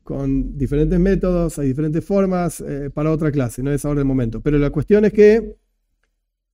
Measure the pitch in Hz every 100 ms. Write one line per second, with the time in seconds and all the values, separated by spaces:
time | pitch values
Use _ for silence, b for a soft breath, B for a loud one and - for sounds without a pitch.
0 | - 135 135 - - 143 131 147 156 180
1 | 190 180 180 175 165 - 139 131 156 160
2 | - 196 190 180 175 - 143 143 143 151
3 | 156 156 156 143 120 - 135 143 147 143
4 | 139 131 117 113 147 147 143 147 - 208
5 | 214 208 208 226 214 - _ _ _ _
6 | _ _ _ _ _